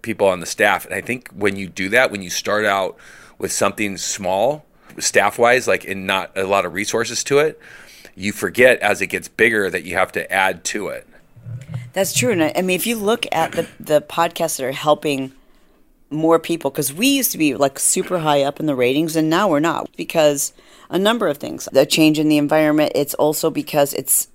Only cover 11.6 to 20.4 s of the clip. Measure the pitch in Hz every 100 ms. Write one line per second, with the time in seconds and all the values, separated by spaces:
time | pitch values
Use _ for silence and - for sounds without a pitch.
11.6 | - - - 185 190 - 247 190 156 -
12.6 | 185 180 220 233 202 233 - - 160 -
13.6 | 165 - - 151 - - 170 - 160 -
14.6 | 127 135 156 151 156 139 131 - _ _
15.6 | _ _ _ _ _ 151 160 165 - 165
16.6 | 139 147 131 147 262 277 247 - 151 120
17.6 | 139 - - - 180 180 156 143 139 143
18.6 | 156 131 123 135 160 160 156 165 208 147
19.6 | 165 143 - - 160 165 151 143